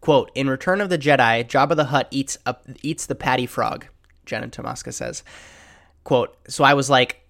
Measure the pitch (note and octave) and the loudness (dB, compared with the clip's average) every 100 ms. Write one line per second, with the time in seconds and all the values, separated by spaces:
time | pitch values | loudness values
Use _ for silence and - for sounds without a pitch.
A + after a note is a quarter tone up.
0 | - C#3+ A2+ - C3+ C3 - F#3+ G3+ F3 | 4 2 2 -4 -4 -4 -2 -2 0 -2
1 | C#3 C#3 A#2 A#2 A#2+ C3+ C#3 D#3 C#3 C#3 | 2 4 4 2 0 0 2 2 2 0
2 | - C#3 C3+ - - - - - C#3+ D#3+ | -2 -4 -6 -6 -8 -8 -12 -12 -8 -8
3 | - C3 - B2+ B2 - - - - _ | -8 -6 -2 -2 -2 -2 -4 -4 -14 _
4 | _ _ - A2 A2+ - - - - - | _ _ -10 -10 -10 -12 -10 -10 -12 -10
5 | A#2 - - - - - - - _ _ | -10 -10 -16 -20 -20 -20 -20 -20 _ _
6 | - C3 A#2 _ - - C#3 C#3+ C3 C3+ | 0 0 0 _ -16 2 4 4 4 4
7 | B2+ - _ | 2 -2 _